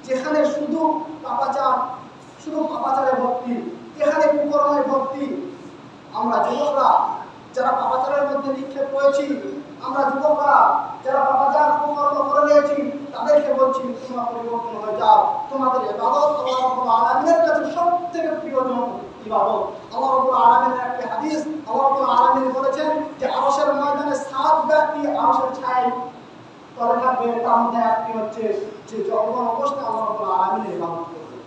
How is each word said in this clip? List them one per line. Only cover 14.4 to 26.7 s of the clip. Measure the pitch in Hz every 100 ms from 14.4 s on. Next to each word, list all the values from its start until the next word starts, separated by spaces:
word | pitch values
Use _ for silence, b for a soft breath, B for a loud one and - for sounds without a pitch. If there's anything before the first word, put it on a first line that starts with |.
| 233 233 233 220 214
হয়ে | 214
যাও। | 214 214 - - -
তোমাদের | 269 262 254 208
ইবাদত | 208 - 285
আল্লাহ | - 302 254 254 254
রাব্বুল | 254 247
আলামিনের | 226 262 262 311 330 330
কাছে | 302 -
সবথেকে | 339 339 349 349 330 320
প্রিয়জন | 302 - 262 247 247 240 - - - 214
ইবাদত। | - - 208 - - - 240
আল্লাহ | 269 262
রাব্বুল | 262 254
আলামিনের | 233 - 247 254 247
একটি | 240 240
হাদিস, | 220 302 - 302
আল্লাহ | 311 - 233
রাব্বুল | 269 277 -
আলামিন | - - 269 262
বলেছেন | 254 269 302 302 302 277 -
যে | 262
আরশের | 247 277 277 285
ময়দানে | 277 285 285 294 262
সাত | - 269 302 311 -
ব্যক্তি | 311 311 302 285 -
আরশের | - - 254 -
ছায়ায় | 254 247 185 - - - - - - - -